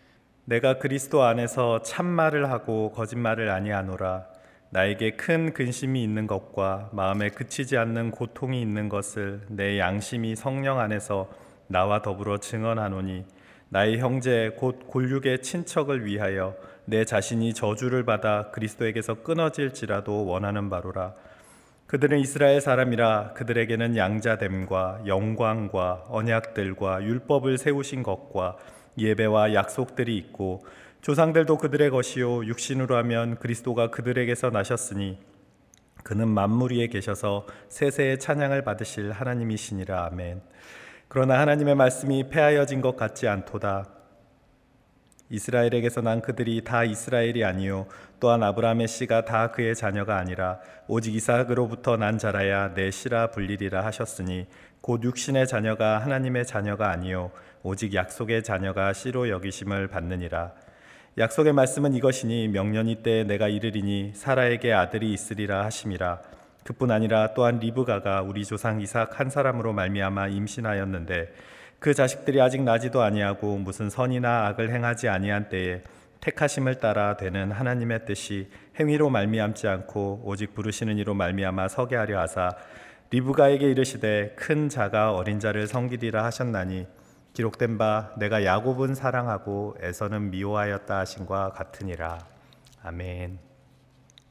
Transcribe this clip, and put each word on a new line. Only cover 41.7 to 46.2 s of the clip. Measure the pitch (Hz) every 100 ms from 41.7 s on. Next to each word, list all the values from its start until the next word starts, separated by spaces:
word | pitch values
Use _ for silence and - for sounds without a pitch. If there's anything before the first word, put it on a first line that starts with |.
말씀이 | 139 127 131 139 135 135
폐하여진 | 160 147 147 135 131
것 | 127 127
같지 | 110 - 117
않도다. | 101 - 101 104 98 98 - - _ _ _ _ _ _ _ _ _ _ _ -
이스라엘에게서 | 107 - 120 120 120 117 120
난 | 113 113